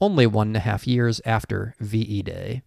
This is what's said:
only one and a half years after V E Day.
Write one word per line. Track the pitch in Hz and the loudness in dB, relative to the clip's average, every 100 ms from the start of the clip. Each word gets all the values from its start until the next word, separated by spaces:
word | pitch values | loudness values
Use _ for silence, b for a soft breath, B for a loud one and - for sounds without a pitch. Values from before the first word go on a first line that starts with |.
only | 202 165 117 | 2 6 4
one | 107 107 | 4 0
and | 107 | 0
a | |
half | 110 107 - | -2 -4 0
years | 123 117 113 - | 2 2 0 -2
after | 110 - 98 110 - | -2 -2 -6 -6 -8
V | 104 110 | -4 -2
E | 107 101 | -2 -4
Day. | - 87 95 127 | -6 -8 -8 -10